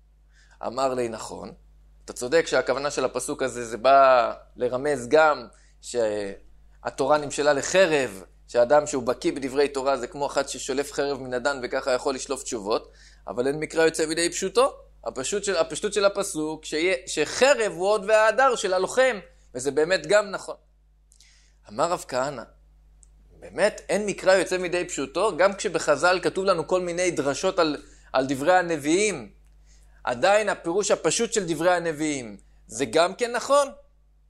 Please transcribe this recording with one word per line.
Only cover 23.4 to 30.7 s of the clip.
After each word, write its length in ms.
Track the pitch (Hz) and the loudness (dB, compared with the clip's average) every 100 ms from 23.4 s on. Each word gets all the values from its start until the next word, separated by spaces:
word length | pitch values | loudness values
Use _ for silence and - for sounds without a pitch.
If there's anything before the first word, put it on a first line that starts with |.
באמת 400 | - 127 202 208 - | -12 -2 0 0 -4
אין 180 | 185 208 | -2 -2
מקרא 280 | - 180 | 0 4
יוצא 240 | 196 196 185 | 4 2 -2
מידי 260 | 180 175 175 | -2 -4 -4
פשוטו, 480 | - 135 170 214 156 | -6 -6 -2 -2 2
גם 180 | 190 | 2
כשבחז"ל 640 | 196 220 160 - 139 175 185 | 2 -4 -2 0 2 2 2
כתוב 220 | 160 190 | 0 0
לנו 220 | 190 175 151 | 0 0 0
כל 140 | 185 | -2
מיני 300 | 180 170 180 | 0 -2 -2
דרשות 480 | 151 139 139 190 185 | 0 -2 -2 -2 0
על, 240 | 160 139 - - - | 0 -2 -10 -20 -4
על 140 | 127 135 | -2 0
דברי 280 | 135 147 180 | 0 2 2
הנביאים, 760 | 175 160 139 175 208 160 104 _ _ _ _ _ _ _ | 2 -2 0 0 0 -4 -10 _ _ _ _ _ _ _
עדיין 440 | - 123 175 208 202 | -6 0 2 4 2
הפירוש 420 | 175 170 | -2 -2